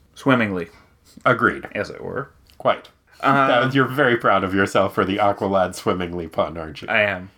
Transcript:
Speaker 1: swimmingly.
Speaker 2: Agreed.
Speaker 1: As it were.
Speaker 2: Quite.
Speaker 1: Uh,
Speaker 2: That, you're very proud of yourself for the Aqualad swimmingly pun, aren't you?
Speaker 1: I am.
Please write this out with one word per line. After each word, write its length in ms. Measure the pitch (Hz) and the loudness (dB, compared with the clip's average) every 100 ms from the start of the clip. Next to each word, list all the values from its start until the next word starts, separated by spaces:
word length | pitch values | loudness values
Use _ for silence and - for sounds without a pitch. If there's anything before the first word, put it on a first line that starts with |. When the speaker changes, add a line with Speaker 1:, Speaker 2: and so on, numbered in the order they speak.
| _ | _
Speaker 1:
swimmingly. 540 | - 139 127 107 92 82 - _ _ _ - 135 | -4 2 2 2 -4 -8 -14 _ _ _ -4 0
Speaker 2:
Agreed. 400 | 123 98 - - | 2 2 -2 -8
Speaker 1:
As 160 | 107 98 | -8 -8
it 140 | - | -8
were. 260 | 87 92 143 _ _ _ | -10 -10 -10 _ _ _
Speaker 2:
Quite. 300 | 127 90 - _ _ - | 0 0 -4 _ _ -4
Speaker 1:
Uh, 280 | 135 139 135 | 0 2 4
Speaker 2:
That, 260 | 123 131 | 2 2
you're 140 | 139 120 | 2 0
very 280 | 131 131 117 | 2 2 2
proud 280 | 120 98 | 2 2
of 100 | 92 | 2
yourself 400 | 98 98 107 95 | 0 2 2 0
for 100 | - | 0
the 140 | 92 101 | -2 2
Aqualad 560 | 104 101 98 98 90 | 0 0 0 0 0
swimmingly 540 | 95 113 92 87 87 82 | -2 -4 -2 -4 -6 -6
pun, 280 | - 80 82 | -4 -4 -4
aren't 280 | 78 71 | -12 -12
you? 40 | - | -2
Speaker 1:
I 140 | 110 | 0
am. 300 | 104 92 95 | 0 -2 -10